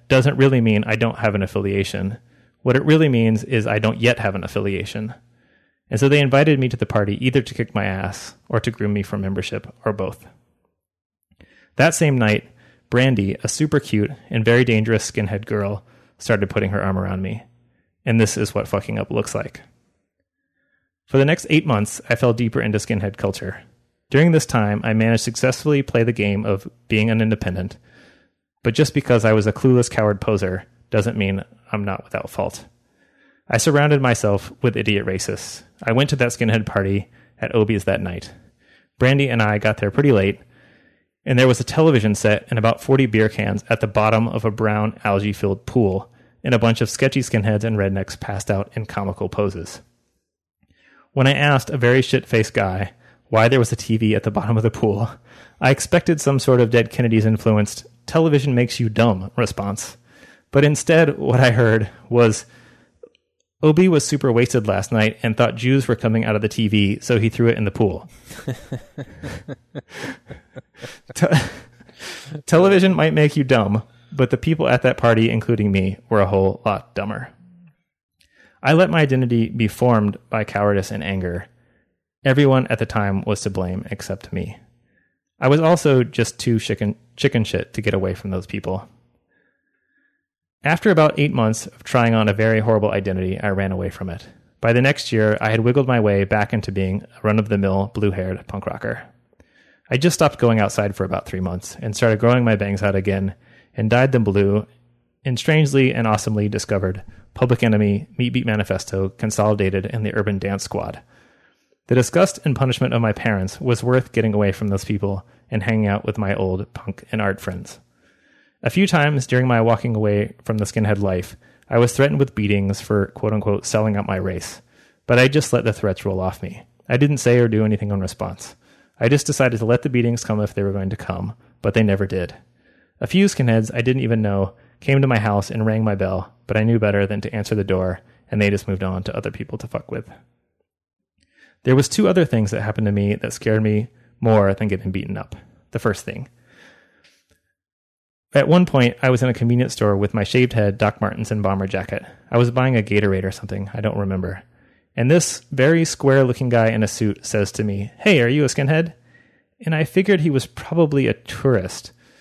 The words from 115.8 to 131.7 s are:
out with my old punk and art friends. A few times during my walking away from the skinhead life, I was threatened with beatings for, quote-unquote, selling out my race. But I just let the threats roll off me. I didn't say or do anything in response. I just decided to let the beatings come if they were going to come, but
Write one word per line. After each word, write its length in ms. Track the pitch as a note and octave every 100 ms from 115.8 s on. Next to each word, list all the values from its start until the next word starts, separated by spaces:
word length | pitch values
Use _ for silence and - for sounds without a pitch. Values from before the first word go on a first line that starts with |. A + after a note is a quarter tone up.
| G#2
out 200 | G2+ -
with 100 | G#2
my 180 | G2
old 380 | G2+ F#2+ F#2 G#2
punk 320 | - - - -
and 80 | A2
art 180 | G2+ G2
friends. 420 | - F2+ - - _ _ _ _ _ _ _ _
A 80 | -
few 160 | F3+ G3
times 400 | E3+ C#3+ D3 B2
during 200 | B2 B2+
my 140 | A#2
walking 340 | A2+ A2+ B2
away 420 | A2 G#2+ G#2 G#2+ -
from 140 | - A2
the 80 |
skinhead 380 | G2 - G#2+ G2+
life, 340 | G2 F#2 F2+ - _ _ -
I 100 | A#2
was 160 | A#2+
threatened 240 | - C#3 D3
with 160 | C3+
beatings 460 | - G#2 G2+ G2 G2+
for, 280 | - G#2 G2
quote-unquote, 580 | - A2 G#2+ G#2+ G2+ -
selling 300 | A2+ G#2+ G2+
out 100 | -
my 100 | F#2+
race. 460 | F#2+ F2+ - - _ _ _ _ -
But 120 | B2
I 100 | C3
just 240 | D3 -
let 120 | -
the 80 | A2+
threats 340 | G#2 G#2 F#2 G2+
roll 140 | F#2+
off 220 | F#2 -
me. 200 | F#2 - - _ -
I 80 | B2
didn't 220 | C#3+ C#3+
say 200 | B2 A#2+
or 100 | A#2+
do 160 | A2
anything 260 | G#2+ G#2 G#2
in 100 | G2+
response. 560 | F#2 - G2+ - - - _ _ _ -
I 100 | A#2
just 180 | C#3+ -
decided 320 | D3 C3 A2+
to 80 | A2+
let 160 | B2
the 80 | D3
beatings 340 | B2 A#2 A#2
come 160 | - G#2+
if 140 | G#2
they 80 | -
were 100 | G2
going 180 | G2 F#2+
to 60 | G#2
come, 380 | - F2+ G2 - _ _
but 140 | G#2+